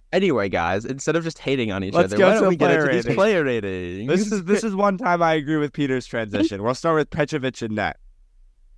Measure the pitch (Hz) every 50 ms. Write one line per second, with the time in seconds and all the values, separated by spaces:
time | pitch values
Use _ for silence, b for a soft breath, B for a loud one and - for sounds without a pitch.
0 | _ - 156 185 196 185 143 110 101 98 90 90 82 85 95 104 117 117 131 135
1 | - 156 156 170 165 165 - - - 139 135 135 117 110 92 98 95 95 - 175
2 | 180 190 104 214 190 190 208 226 208 190 180 156 - 175 170 160 151 139 127 120
3 | 113 120 - - 196 220 208 175 147 135 123 113 101 98 95 92 90 87 90 95
4 | 110 131 165 185 214 208 220 202 170 175 208 202 220 226 190 190 202 202 190 175
5 | 254 180 175 170 170 165 160 156 143 143 156 151 147 143 - - 143 135 131 127
6 | - - - 117 113 104 104 101 101 110 104 95 104 117 131 - - 165 160 156
7 | 147 - - 160 147 - 156 147 127 131 - - 117 110 107 104 98 80 - -
8 | - - - _ _ _ _ _ - - _ _ _ - -